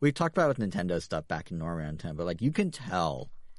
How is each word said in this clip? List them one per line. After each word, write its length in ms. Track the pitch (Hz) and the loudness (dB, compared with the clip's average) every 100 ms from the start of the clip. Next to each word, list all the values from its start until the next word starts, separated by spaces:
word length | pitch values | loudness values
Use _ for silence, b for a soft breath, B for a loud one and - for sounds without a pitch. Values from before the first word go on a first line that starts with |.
We've 140 | 143 | 2
talked 220 | 143 165 185 | 4 2 4
about 120 | 156 | 4
with 100 | 135 | 4
Nintendo 420 | 104 98 90 85 | 0 0 0 0
stuff 280 | - 80 - | 0 -4 -2
back 220 | 80 - | -4 -4
in 80 | 85 | -4
Norman 380 | 80 85 76 76 | -2 -2 -4 -4
time, 200 | 85 78 | -6 -4
but, 100 | 85 | -2
like, 160 | 85 | 0
you 80 | 127 | 0
can 180 | 160 190 | 2 0
tell 600 | - 117 90 82 67 - - - | -2 -2 2 2 0 -6 -10 -12